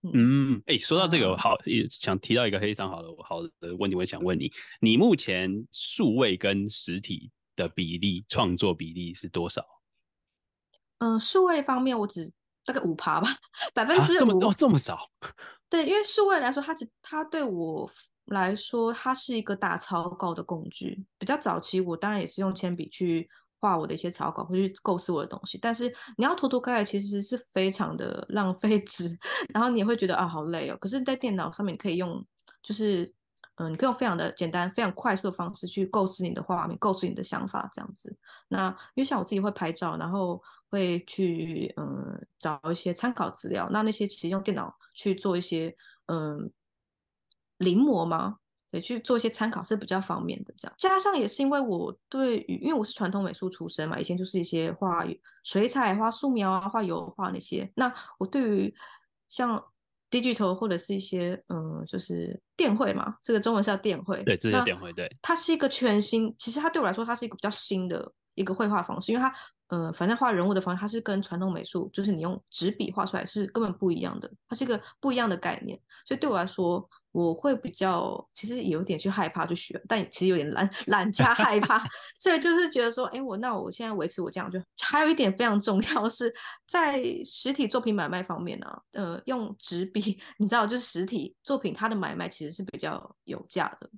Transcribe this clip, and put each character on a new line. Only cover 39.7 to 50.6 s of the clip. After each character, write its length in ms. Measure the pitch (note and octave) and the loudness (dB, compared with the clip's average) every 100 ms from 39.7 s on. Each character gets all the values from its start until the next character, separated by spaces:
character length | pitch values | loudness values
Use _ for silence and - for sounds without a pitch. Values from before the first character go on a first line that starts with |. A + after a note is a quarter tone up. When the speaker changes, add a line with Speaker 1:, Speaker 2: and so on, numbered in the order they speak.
Speaker 1:
照， 240 | E3+ F3 D#3+ | -2 -4 -4
然 140 | E3 | -4
后 300 | G3 F3+ F3 - - _ | -2 -2 -4 -10 -20 _
会 340 | G3+ F#3 F3 F3+ | 0 0 0 -4
去， 640 | - F#3+ E3 E3 D#3+ - - | -2 0 0 -4 -4 -6 -6
嗯， 500 | D3 C3 C3 - - _ | -8 -6 -8 -10 -14 _
找 220 | D#3+ D3 D#3+ | -6 -4 -4
一 40 | |
些 180 | E3+ F#3 | -4 -2
参 200 | F3 B3 | -2 -4
考 180 | B3 F3+ | -2 -4
资 180 | - - | -6 -6
料， 200 | - F2 | -4 0
那 100 | G#3 | 0
那 80 | A3 | 0
些 160 | G#3+ G3+ | 0 -2
其 140 | - | -2
实 80 | E3+ | -2
用 140 | F#3+ | -2
电 120 | F#3+ | -2
脑 200 | E3+ - - _ | -2 -4 -12 _
去 200 | - G3+ | -4 -2
做 220 | F#3+ G3+ F3+ | 0 0 0
一 40 | |
些， 340 | F3 E3 D#3+ - - _ - | 0 -2 -2 -6 -20 _ -6
嗯， 440 | E3 D#3 D3 - _ _ _ _ _ _ _ _ - _ _ | -4 -2 -6 -8 _ _ _ _ _ _ _ _ -20 _ _
临 200 | F3+ F3+ | 4 6
摹 260 | D4 G#3 | 6 4
吗？ 340 | E3+ D#3+ G3 G#3+ _ _ _ | 2 0 -2 -6 _ _ _
对， 100 | - | -8
去 180 | - A#3+ | -6 -6
做 180 | - A#3+ | 0 2
一 20 | |
些 80 | A3+ | 2
参 220 | A3+ G#3+ | 0 -2
考 120 | A3 | -2
是 140 | F3+ A3 | -4 -4
比 80 | - | 0
较 140 | F#3+ | -2
方 240 | F#3+ F3 | -2 -4
便 180 | E3+ - | -4 -6
的 100 | - | -10
这 100 | - | -14